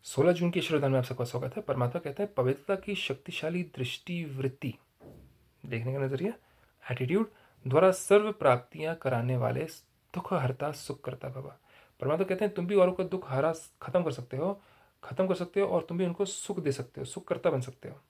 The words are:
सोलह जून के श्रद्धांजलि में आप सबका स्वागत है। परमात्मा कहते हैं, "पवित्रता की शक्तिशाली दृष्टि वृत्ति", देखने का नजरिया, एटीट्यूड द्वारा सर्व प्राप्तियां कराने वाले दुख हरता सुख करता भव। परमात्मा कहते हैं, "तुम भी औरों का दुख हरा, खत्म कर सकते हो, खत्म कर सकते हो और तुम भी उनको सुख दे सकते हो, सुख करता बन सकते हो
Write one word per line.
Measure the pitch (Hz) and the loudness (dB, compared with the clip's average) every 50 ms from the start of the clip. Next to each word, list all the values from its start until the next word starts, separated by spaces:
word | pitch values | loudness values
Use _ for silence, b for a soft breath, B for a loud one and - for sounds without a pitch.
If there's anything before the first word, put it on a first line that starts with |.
| _ - | _ -6
सोलह | - - 143 170 | 0 4 4 4
जून | 180 170 175 175 | 6 4 2 0
के | 170 185 | 0 0
श्रद्धांजलि | 156 - 160 151 139 135 | 0 2 2 2 4 4
में | 135 131 | 4 2
आप | 123 | 2
सबका | 127 123 - 123 | 0 -2 -4 -4
स्वागत | 120 - 127 135 127 - | -4 -4 -4 -4 -4 -6
है। | - | -6
परमात्मा | 214 - 135 127 123 120 127 170 | -4 -2 0 0 0 0 0 -2
कहते | 170 156 131 - 202 | -4 -4 -4 -4 -4
हैं, | 202 - | -4 0
"पवित्रता | - 127 127 135 135 - - 202 | 0 2 2 0 -2 -2 -4 -4
की | 190 190 - 202 | -2 -2 -6 -6
शक्तिशाली | 190 - - 139 131 _ - 175 - - 156 170 180 180 | -4 -2 -4 -6 -6 _ -10 -10 -6 -4 -2 -2 -2 -4
दृष्टि | 156 - - 131 120 - - _ - 175 175 170 | -4 -4 -6 -4 -4 -4 -8 _ -6 -6 -6 -6
वृत्ति", | 156 135 131 131 135 131 - - 131 - - _ _ _ _ - - - - - - - _ _ _ _ _ - | -6 -6 -4 -4 -4 -4 -4 -8 -8 -8 -8 _ _ _ _ -20 -20 -20 -20 -20 -20 -20 _ _ _ _ _ -10
देखने | 143 127 117 117 127 131 | -6 -6 -4 -4 -2 -2
का | 139 | -2
नजरिया, | 139 131 139 131 165 208 - - b b b b b b b b - - | -2 -2 -2 -2 -2 -4 -4 -6 b b b b b b b b -8 -6
एटीट्यूड | 127 120 131 123 160 202 226 220 b b b b b b - 131 | -4 -2 -2 0 2 2 0 0 b b b b b b -6 2
द्वारा | 127 151 175 190 | 4 6 6 6
सर्व | 185 185 - - 196 208 208 214 | 6 4 4 6 6 8 8 6
प्राप्तियां | 208 - - 143 123 123 - _ - 156 - 156 165 | -2 4 6 6 6 6 2 _ -10 -6 -4 -4 -4
कराने | 160 - 135 127 117 117 123 127 123 | -2 -2 0 0 2 2 0 0 2
वाले | 120 120 120 131 151 165 - - _ _ _ _ _ _ - | 2 0 0 0 -4 -6 -8 -16 _ _ _ _ _ _ -8
दुख | 175 - - 196 | -8 -4 -2 0
हरता | 170 135 127 127 - 147 147 | 0 0 0 -2 -2 -4 -6
सुख | 151 - - - 139 - _ | -6 -6 -8 -10 -10 -8 _
करता | - 127 127 - 135 | -10 -10 -8 -10 -10
भव। | 127 131 135 - - _ b b b b b b b b | -10 -10 -12 -14 -16 _ b b b b b b b b
परमात्मा | - 131 147 165 196 | 0 0 2 2 2
कहते | 190 196 185 214 | 0 0 0 0
हैं, | 208 208 | -2 -2
"तुम | - 175 175 | -2 -4 2
भी | 202 | 6
औरों | 202 185 180 180 | 6 6 6 4
का | - 185 | 0 -2
दुख | - 190 185 185 - | -2 -2 -6 -4 -2
हरा, | 135 131 143 160 165 165 - - _ _ | -2 0 0 0 0 -2 -8 -20 _ _
खत्म | - - - 180 180 | -14 0 0 2 2
कर | 160 | 2
सकते | 131 - 127 - - 131 | -2 -6 -8 -8 -6 -2
हो, | 156 185 202 196 b b b b b b b b - | -2 -2 -2 -4 b b b b b b b b -14
खत्म | - - - 190 185 | -12 -2 0 2 2
कर | 185 | 2
सकते | - 175 170 - 202 | 0 -2 -4 0 0
हो | 196 190 | 2 2
और | 185 180 160 - | 2 0 0 0
तुम | 170 175 | -2 0
भी | 185 | 0
उनको | 175 170 - 202 | 0 0 0 -2
सुख | 196 - - - - 202 180 | -2 -2 -10 -6 -6 -4 -2
दे | 165 147 | 0 0
सकते | 135 - 131 - _ - | 0 0 -4 -10 _ -12
हो, | 139 | -10
सुख | 123 - - - - | -10 -10 -12 -4 -4
करता | 180 - - 175 | -4 0 2 0
बन | 151 131 | 2 2
सकते | 123 131 - _ - - | -2 -4 -10 _ -14 -14
हो | - - _ | -14 -14 _